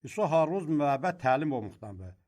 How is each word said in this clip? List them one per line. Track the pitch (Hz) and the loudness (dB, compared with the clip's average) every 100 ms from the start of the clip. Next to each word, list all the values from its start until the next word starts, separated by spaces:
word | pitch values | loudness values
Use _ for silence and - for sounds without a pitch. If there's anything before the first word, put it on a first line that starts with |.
İso | 135 - 185 | -8 -2 2
haruz | 160 156 190 160 | 4 2 0 0
müəbbət | 151 143 135 180 175 | 0 2 2 -2 0
təlim | 127 131 156 | 2 2 2
olmuqdan | 131 107 - 107 95 | -2 -4 -10 -14 -12
bə. | 92 92 | -14 -16